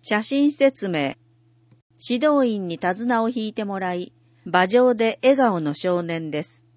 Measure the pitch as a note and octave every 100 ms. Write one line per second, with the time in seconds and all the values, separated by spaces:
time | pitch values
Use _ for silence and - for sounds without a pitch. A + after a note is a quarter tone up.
0 | - G#3 A3+ C#4 C#4+ C#4+ C4+ C4 G3 E3
1 | C#3 - _ _ _ _ _ _ _ _
2 | - A#3+ D4+ D4 B3+ G#3 F#3 E3 F3+ F#3
3 | A#3+ A#3 A3+ A#3+ G#3+ G#3 G#3 G3 F#3+ F3+
4 | F3+ _ _ _ - E3+ F#3 A#3 B3+ A3+
5 | A3+ - B3 C4+ B3 F3+ D3+ D3 F#3 F3+
6 | E3+ E3 D#3+ D3 - - _